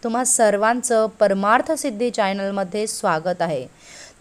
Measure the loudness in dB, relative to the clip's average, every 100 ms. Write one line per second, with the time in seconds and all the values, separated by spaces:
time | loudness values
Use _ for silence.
0 | -4 -2 0 4 4 4 2 0 0 2
1 | 0 2 2 2 4 2 2 -2 -4 -2
2 | -4 0 -2 0 -4 -4 -4 -4 -6 -2
3 | 0 0 -2 -2 -2 -4 -6 _ -20 -20
4 | -20 _